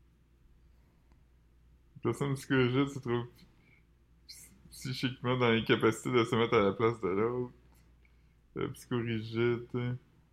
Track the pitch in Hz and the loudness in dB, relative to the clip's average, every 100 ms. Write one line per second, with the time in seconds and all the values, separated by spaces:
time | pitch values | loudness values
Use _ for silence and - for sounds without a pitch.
0 | _ _ _ _ _ _ - _ _ _ | _ _ _ _ _ _ -20 _ _ _
1 | _ - _ _ _ _ _ _ _ - | _ -20 _ _ _ _ _ _ _ -4
2 | 110 117 143 135 - 135 127 127 139 139 | -2 -2 -2 -4 0 2 4 2 0 -2
3 | 120 120 120 - - _ _ _ _ _ | -4 -2 -4 -14 -20 _ _ _ _ _
4 | _ _ - - - - - - 135 131 | _ _ -20 -20 -20 -20 -20 -14 -10 -6
5 | 127 123 120 127 120 113 110 110 113 110 | -6 -4 -2 2 2 2 4 4 4 2
6 | 131 123 113 117 117 117 98 95 113 117 | 0 2 2 2 4 4 4 2 0 0
7 | 95 95 113 123 123 - _ _ _ _ | -2 0 0 -2 -6 -10 _ _ _ _
8 | _ _ _ _ _ - - 120 - 123 | _ _ _ _ _ -8 -6 -8 -6 -4
9 | 117 113 110 113 120 117 120 123 123 123 | -2 -4 -4 -2 0 0 -4 -6 -4 -6
10 | _ _ _ | _ _ _